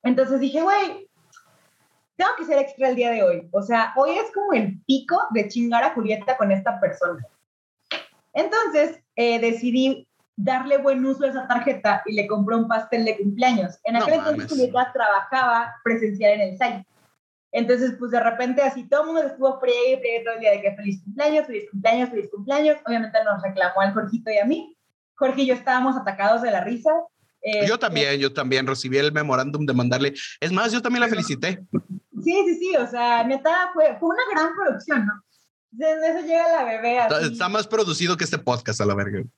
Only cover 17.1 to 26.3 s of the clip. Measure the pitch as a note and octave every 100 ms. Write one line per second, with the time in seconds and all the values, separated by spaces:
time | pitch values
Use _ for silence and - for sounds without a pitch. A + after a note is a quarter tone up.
17.1 | _ _ _ _ - A#3 B3 B3+ A#3+ A#3+
18.1 | A#3+ A#3 A#3 B3 B3+ C4+ C4 A#3 C#4 D#4
19.1 | D#4+ C#4+ C4+ C4+ C4+ B3 A#3+ B3 C4 B3
20.1 | A#3 A3+ A3+ A3 G3+ G3 G3+ G3+ G3 -
21.1 | G#3 D4 D4+ D4+ A3 G#3 G3 A3+ A#3+ B3
22.1 | A3+ - G3+ G3+ C#4 D4+ D4 - A#3 G#3+
23.1 | G#3+ G#3+ G3 G3 F#3+ F3+ F#3 G3 G#3 G#3
24.1 | A3+ - G#3+ G#3 F4+ - - _ _ _
25.1 | _ C4 C4 C4 B3 - B3+ C4 B3 -
26.1 | G3 G3+